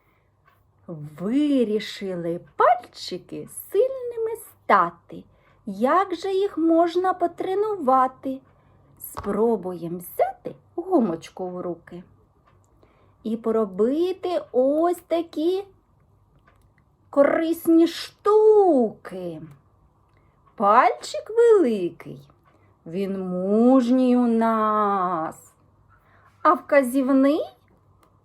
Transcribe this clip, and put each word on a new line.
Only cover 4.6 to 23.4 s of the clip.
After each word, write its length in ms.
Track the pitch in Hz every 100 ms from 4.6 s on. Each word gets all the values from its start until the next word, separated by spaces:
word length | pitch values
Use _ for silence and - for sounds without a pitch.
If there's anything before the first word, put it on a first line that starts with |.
| - 202 175 - - 175 - _ _ _ -
Як 480 | 190 247 339 392
же 180 | 339 392
їх 260 | 381 403 320
можна 560 | 330 330 339 349 370
потренувати? 1300 | 359 349 339 349 392 427 403 254 262 262 262 269 269 _ _ _ _ _ _
Спробуємо 1000 | - - 202 196 226 220 180 175 165 175
взяти 560 | - - 740 - - - _ -
гумочку 720 | 370 359 214 165 - - 185
в 100 | 180
руки 420 | 180 170 - 180 - _ _ _ _ _ _ _ _ _ _ _
і 140 | 226 226
поробити 1040 | 226 220 208 185 226 294 359 381 359 330 -
ось 480 | 247 262 302 339 349 -
такі 560 | 330 330 311 320 381 403 _ _ _ _ _ _ _ _ _ _ _ _ _ _
корисні 760 | 285 277 320 330 330 - 330 330
штуки. 1600 | - - _ 415 427 427 427 381 277 220 - - 185 175 160 160 143 _ _ _ _ _ _ _ _ _ -
Пальчик 760 | 202 226 339 - - 605 605
великий, 960 | 453 466 427 262 208 175 - 143 143 143 _ _ _ _ _ 165
він 340 | 170 196 196
мужній 960 | 185 180